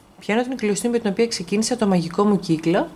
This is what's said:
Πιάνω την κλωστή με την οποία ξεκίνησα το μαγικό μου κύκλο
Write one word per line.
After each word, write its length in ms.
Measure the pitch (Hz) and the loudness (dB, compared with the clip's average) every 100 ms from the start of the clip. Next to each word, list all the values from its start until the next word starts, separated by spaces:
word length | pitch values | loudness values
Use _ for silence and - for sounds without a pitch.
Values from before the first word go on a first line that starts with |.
| - - | -20 -14
Πιάνω 220 | - 214 | -2 -2
την 160 | 247 254 | -2 -4
κλωστή 320 | 208 196 240 | -2 -2 0
με 100 | 233 | 0
την 100 | 220 | -2
οποία 180 | 190 233 | 0 -2
ξεκίνησα 500 | - 170 208 226 233 | -2 -4 -2 0 0
το 100 | 202 | 2
μαγικό 360 | 185 165 - | 2 0 2
μου 160 | 208 202 | 2 2
κύκλο 480 | - 160 165 196 320 | 2 0 2 0 0